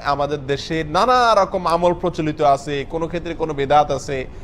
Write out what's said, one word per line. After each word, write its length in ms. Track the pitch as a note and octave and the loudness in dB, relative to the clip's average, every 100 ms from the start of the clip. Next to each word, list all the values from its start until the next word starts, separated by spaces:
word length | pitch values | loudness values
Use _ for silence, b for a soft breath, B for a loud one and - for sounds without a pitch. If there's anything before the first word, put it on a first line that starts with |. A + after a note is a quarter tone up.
আমাদের 420 | - C#3+ C#3+ D3 C3 | 0 0 0 -2 -4
দেশে 380 | C#3 - D#3+ | -4 -2 -4
নানা 500 | D3+ E3+ A#3+ B3+ A#3+ | 0 0 4 4 4
রকম 320 | G#3 F#3 F#3+ F3 | 4 2 0 0
আমল 280 | E3+ F3 | 2 2
প্রচলিত 460 | F3 F3+ E3+ D#3 D3 | 2 -2 -2 -4 2
আছে, 460 | D3 C#3 - C#3+ C3+ | 4 2 0 -6 -4
কোনো 160 | D#3+ E3 | -6 -4
ক্ষেত্রে 280 | E3+ E3 | -6 -6
কোনো 200 | D#3+ D#3+ | -6 -4
বেদাত 360 | C#3+ C#3 D3 C#3+ | -2 4 4 4
আছে, 360 | C#3 - C3+ B2+ B | 0 -4 -6 -8 B